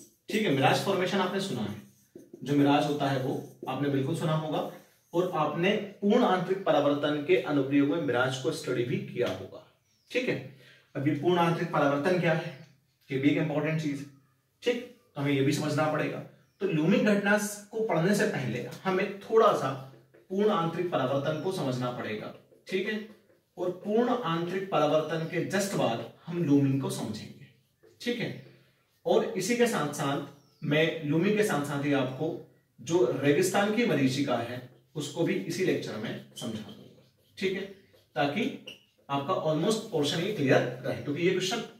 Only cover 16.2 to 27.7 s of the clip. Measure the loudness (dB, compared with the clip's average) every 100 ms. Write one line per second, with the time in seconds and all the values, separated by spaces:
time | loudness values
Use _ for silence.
16.2 | -12 -20 _ _ -2 2 4 4 4 2
17.2 | 4 2 0 -8 -10 -4 0 2 2 2
18.2 | 2 0 -4 -6 -8 -6 -2 0 -2 -6
19.2 | 2 6 6 4 0 -6 -10 -18 _ -20
20.2 | -6 0 2 2 0 -2 -2 0 0 0
21.2 | 0 -2 -2 -2 -2 -2 -4 -4 -6 -8
22.2 | -8 -14 _ -20 -6 -2 -2 -4 -8 -16
23.2 | _ _ _ -6 -6 -4 0 2 2 0
24.2 | -2 -2 -2 -4 -2 2 4 2 0 -2
25.2 | -2 -2 -2 -2 -2 0 -2 -2 -8 -14
26.2 | -8 -2 4 4 4 2 -2 -4 -6 -8
27.2 | -12 -16 -20 _ _